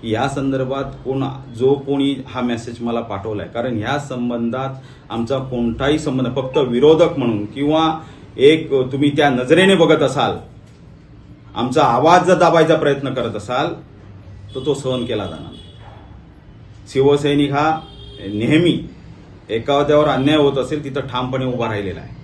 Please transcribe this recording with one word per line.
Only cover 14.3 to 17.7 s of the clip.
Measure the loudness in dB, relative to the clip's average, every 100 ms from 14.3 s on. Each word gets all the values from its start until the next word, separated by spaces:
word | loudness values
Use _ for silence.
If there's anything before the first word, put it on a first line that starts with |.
| -20 -14
तर | -8 -4
तो |
सहन | -2 -2 -4
केला | -4 -6
जाणार | -6 -10
नाही. | -14 -18 -20 -20 -20 -20 -20 -20 -20 -20 -20 -20 -20 -20 -6
शिवसैनिक | 2 4 4 2 0 0
हा | 2 0